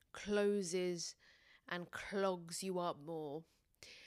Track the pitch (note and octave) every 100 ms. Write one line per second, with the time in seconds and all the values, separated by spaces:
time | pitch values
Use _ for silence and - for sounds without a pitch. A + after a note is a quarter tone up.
0 | _ - G3+ G#3 G3+ G3+ F3+ F3+ F3+ F3
1 | - - - - - - - F3 F3 -
2 | - G3+ G3 F3+ E3+ E3+ F#3+ F3+ F3 D3
3 | C#3+ E3 D3+ D3+ E3 _ _ _ - -